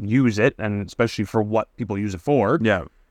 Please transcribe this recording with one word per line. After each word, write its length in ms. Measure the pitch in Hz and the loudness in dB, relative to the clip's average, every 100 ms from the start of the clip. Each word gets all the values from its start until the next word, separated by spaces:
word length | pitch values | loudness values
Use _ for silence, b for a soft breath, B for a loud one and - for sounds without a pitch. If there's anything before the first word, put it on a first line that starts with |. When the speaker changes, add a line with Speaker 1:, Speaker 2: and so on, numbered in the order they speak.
Speaker 1:
use 380 | 101 120 127 104 | -2 2 2 2
it, 160 | 120 - | 2 0
and 300 | 107 101 98 | -4 -4 -4
especially 380 | - 117 - | -2 -2 -2
for 180 | 104 113 | -2 -2
what 320 | 104 110 107 - | 0 0 -2 -6
people 220 | 113 101 | -6 -4
use 160 | 104 | -4
it 60 | 95 | -6
for. 400 | - 143 101 147 | 0 2 2 2
Speaker 2:
Yeah. 220 | 110 98 - - _ | 2 0 -2 -14 _